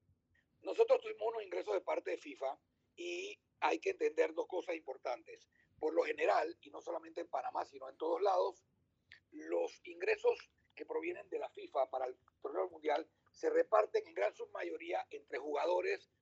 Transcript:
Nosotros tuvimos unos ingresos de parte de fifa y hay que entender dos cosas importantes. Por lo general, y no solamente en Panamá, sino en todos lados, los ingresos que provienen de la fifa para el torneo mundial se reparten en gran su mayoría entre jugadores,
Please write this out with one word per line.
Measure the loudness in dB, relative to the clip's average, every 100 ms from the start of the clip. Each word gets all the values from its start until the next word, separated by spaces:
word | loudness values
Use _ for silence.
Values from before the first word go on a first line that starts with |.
| _ _ _ _ _ _
Nosotros | 0 4 6 6
tuvimos | 4 -4 -2
unos | -4
ingresos | -4 -4 0
de | 0
parte | 0 -2 -2
de | -4
fifa | -6 -6 -6 -6 _ _ _ -10
y | -8 -6 -8 -12 _ -2
hay | 0 2
que | 0
entender | 0 2 2 2
dos | 0 -4
cosas | -4 -4 -6
importantes. | -8 -8 -6 -6 -8 -20 -20 _ _ -6
Por | 0
lo | 2
general, | 2 2 4 4 2 -4
y | -14
no | -12
solamente | -8 -8 -8 -10
en | -6
Panamá, | -4 -4 -4 -6
sino | -8 -14
en | -4
todos | 0 2
lados, | 4 4 2 -2 _ _ _ _ _ -20 _
los | -12 -2 0 -2 -6 -16
ingresos | -6 -2 2 2 2 -2 _ _ -14
que | -6
provienen | -4 -4 -6 -6
de | -6
la | -6
fifa | -10 -4 0 0
para | -2 -4
el | -8 _ _
torneo | -6 -2 -4
mundial | -4 -2 -2 -2 _ _
se | -4 2
reparten | 4 6 6 6 2 -2
en |
gran | -2 -2
su | -2 -8
mayoría | -6 -6 -6 -4 -4 -4
entre | -10 -8 -8
jugadores, | -4 0 2 2 0 -2 -6 _